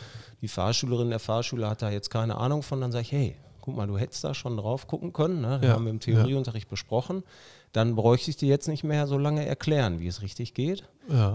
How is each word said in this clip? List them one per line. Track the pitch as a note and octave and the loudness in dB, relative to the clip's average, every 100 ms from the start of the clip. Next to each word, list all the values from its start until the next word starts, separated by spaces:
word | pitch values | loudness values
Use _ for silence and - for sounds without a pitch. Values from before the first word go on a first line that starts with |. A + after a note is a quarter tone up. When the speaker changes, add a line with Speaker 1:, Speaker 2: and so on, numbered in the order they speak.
| - - - - | -18 -18 -18 -12
Speaker 1:
die | A2 | -8
Fahrschülerin, | - F#2+ A#2 B2 A#2+ A#2+ | -2 0 0 0 0 0
der | A2+ | -2
Fahrschüler | - A2+ A#2 A#2+ G#2+ | -2 -2 -2 -2 -2
hat | G#2+ | -2
da | A2 | -2
jetzt | G#2 - | -4 -4
keine | A2+ A2+ - | -2 -2 0
Ahnung | B2 D3 | 0 -2
von, | C#3 C3+ | -2 -4
dann | B2+ | -2
sag | A#2+ | -4
ich, | A2+ | -2
hey, | C#3+ A2+ - - - | -2 -2 -4 -16 -16
guck | - B2 | -8 -4
mal, | G2+ | -2
du | G2+ | -2
hättest | A#2 - | -2 -4
da | D3 | -6
schon | C#3+ B2 A2 | -6 -4 -4
drauf | G#2 C3+ - | -2 -4 -4
gucken | E3 F3 | -6 -4
können, | E3 D#3 F3 | 0 0 0
ne? | A#2 C3+ | -2 2
Das | A2+ | 4
Speaker 2:
Ja. | |
Speaker 1:
haben | A2+ | 4
wir | A#2 | 2
im | A2 | -2
Speaker 2:
Ja. | - | 2
Speaker 1:
Theorieunterricht | A2+ A#2+ C3+ B2 A2+ - | 4 6 2 -2 -6 -8
besprochen. | G2 - A2+ - F#3+ - - - - _ | -8 -2 -2 0 -4 -8 -16 -20 -20 _
Dann | A2 A2+ A2+ | 2 2 4
bräuchte | A2+ B2 - | 6 4 2
ich | D3 | 0
dir | C#3 | 2
jetzt | C#3+ - | 2 2
nicht | D3 | -2
mehr | D#3 D3 C#3+ | 0 0 2
so | C#3 | 2
lange | D3 D3+ | 2 0
erklären, | D3 D3 - D3 A2 E2+ | -2 -2 0 2 2 0
wie | F2 | -2
es | F2 | -4
richtig | G2 - A#2+ | -8 -8 -6
geht. | - C#3+ F#3+ - _ B3+ | -2 -2 -2 -8 _ 0
Speaker 2:
Ja. | C3+ G2+ | 4 6